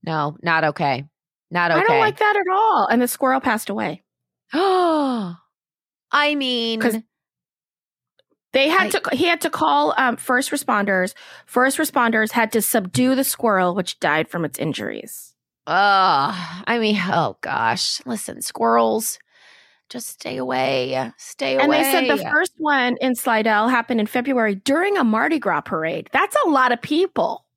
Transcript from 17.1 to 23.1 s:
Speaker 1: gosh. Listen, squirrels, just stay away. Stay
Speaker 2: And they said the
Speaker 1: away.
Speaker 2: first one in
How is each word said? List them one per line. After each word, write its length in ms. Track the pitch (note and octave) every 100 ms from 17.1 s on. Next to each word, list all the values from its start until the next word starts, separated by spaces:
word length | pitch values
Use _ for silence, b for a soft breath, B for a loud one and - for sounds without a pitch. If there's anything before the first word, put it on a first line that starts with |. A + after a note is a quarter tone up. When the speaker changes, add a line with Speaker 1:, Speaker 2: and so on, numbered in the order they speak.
| F3 C#3+ -
Speaker 1:
gosh. 600 | - - A2+ A#2 - - -
Listen, 340 | A#3 - -
squirrels, 800 | - - A#3 A#3 A3+ G#3+ A3 - b b b b b b _
just 180 | B3+ A3
stay 280 | - - B3+
away. 760 | B3+ B2+ C3 C3+ B2+ C3 C3 -
Stay 400 | - - C4+ C4
Speaker 2:
And 140 | C#4+
they 100 | D4+
said 220 | - F4+ C4
the 140 | C4+
Speaker 1:
away. 80 | -
Speaker 2:
first 200 | D4+ F4 _
one 380 | D#4 C#4 B3 A#3+
in 140 | C4